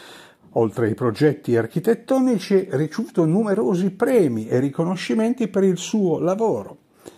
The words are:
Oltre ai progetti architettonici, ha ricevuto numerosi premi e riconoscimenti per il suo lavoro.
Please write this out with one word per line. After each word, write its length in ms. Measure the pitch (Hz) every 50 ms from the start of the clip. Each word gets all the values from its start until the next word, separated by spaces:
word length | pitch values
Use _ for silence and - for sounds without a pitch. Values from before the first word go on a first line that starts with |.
| - - - - - - _ _ _ -
Oltre 360 | - 123 117 110 - - 117 107
ai 60 | 110
progetti 640 | - 127 120 107 - 143 156 135 - - - 120
architettonici, 1120 | 117 113 113 - 170 160 220 226 - - - 269 262 262 262 247 185 175 - 202 185 190 -
ha 60 | -
ricevuto 480 | 131 156 151 - - 226 - - - 165
numerosi 680 | 156 160 202 226 208 190 202 233 240 202 175 190 196
premi 580 | 190 - 233 247 262 240 180 139 117 110 110 110
e 100 | - 123
riconoscimenti 880 | 131 143 139 - 165 175 190 175 - - 240 220 220 226 247 - 233 208
per 160 | - 196 190
il 140 | 190 185 180
suo 420 | - - - 220 202 175 156 -
lavoro. 600 | 147 170 190 208 233 214 - 107 95 - - - _ _ _ _ _ - -